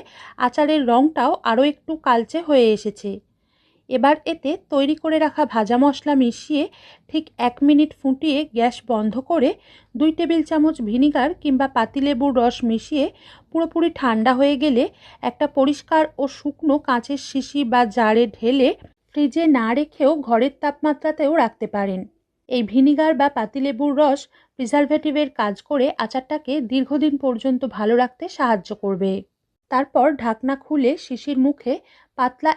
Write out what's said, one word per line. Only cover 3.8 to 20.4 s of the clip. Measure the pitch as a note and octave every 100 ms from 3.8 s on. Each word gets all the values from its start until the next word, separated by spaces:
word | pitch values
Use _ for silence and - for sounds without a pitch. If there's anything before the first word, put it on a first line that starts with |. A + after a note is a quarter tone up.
| -
এবার | B3+ C4+ D4+
এতে | - D#4+ C4+ F#4 _
তৈরি | C#4+ C#4 D#4
করে | D#4+ D#4+
রাখা | D4+ -
ভাজা | C#4+ A3+ G#3 A#3+
মশলা | C#4+ C4+ D4
মিশিয়ে | C#4 A#3+ - - D4 F#4 - - - _
ঠিক | D#4 D#4+ -
এক | A#3+ A#3+
মিনিট | C#4+ D4 D4+ -
ফুটিয়ে | C4+ C4 D#4+ C#4 D4+
গ্যাস | A3+ A#3+ A#3 -
বন্ধ | A3+ G#3+ G#3+
করে | B3+ E4 C4 - _ - _
দুই | A#3 D#4
টেবিল | D#4+ E4 E4
চামচ | D4+ D#4 D#4 D#4
ভিনিগার | G#3+ A#3+ D4 D4 C4+ F4+
কিংবা | D4+ B3+ C4+
পাতিলেবুর | B3+ A3 C#4 C#4 B3+ C#4+
রস | B3 A#3+ A#3+
মিশিয়ে | A#3 A3+ - D4+ D#4 - - - _
পুরোপুরি | D#4+ E4 E4 E4
ঠান্ডা | - C4 A3 A3+
হয়ে | B3 C#4+ C#4
গেলে | D4+ A#3+ D#4 - - -
একটা | B3 - D4
পরিষ্কার | C#4+ C4+ D4 - D#4+ D#4 -
ও | C4+
শুকনো | - D4 - D#4 D4
কাঁচের | C#4+ A#3+ A#3 C#4+
শিশি | - C4+ C4 C#4+
বা | B3 B3 A#3+
জারে | A#3+ G#3+ A3 A#3+
ঢেলে | - A3+ C4+ C4 - - _ _
ফ্রিজে | D4 D4 D#4+ E4
না | C4+ A3
রেখেও | B3+ D4+ - C#4 D#4
ঘরের | A#3+ A3+